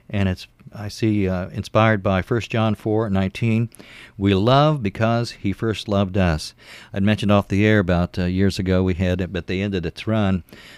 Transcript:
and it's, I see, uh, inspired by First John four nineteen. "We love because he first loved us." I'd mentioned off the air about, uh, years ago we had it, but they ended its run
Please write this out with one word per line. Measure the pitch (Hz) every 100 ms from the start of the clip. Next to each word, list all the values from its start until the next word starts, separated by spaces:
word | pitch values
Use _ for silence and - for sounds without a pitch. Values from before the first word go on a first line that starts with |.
| -
and | 101 95
it's, | 92 - _ -
I | - 104
see, | - 113 104 92
uh, | 92 95
inspired | 107 - 110 110 107
by | 98 95
First | - 117 -
John | 117 110 104
four | 113 107 113
nineteen. | 98 92 - 117 110 117 - - - - -
"We | 98
love | 95 110 135 151 147
because | 104 - 113 117 117
he | - 101
first | 92 113 101 -
loved | 98 98 98
us." | 90 78 - - - - -
I'd | 98
mentioned | 98 104 101
off | 101 -
the | 98 107
air | 107
about, | 90 87 87 -
uh, |
years | 90 92 98 98
ago | 95 92
we | 92 87
had | 92 92
it, | 90
but | 90 82
they | 92
ended | 101 95 82
its | - -
run | 110 98 92 - - -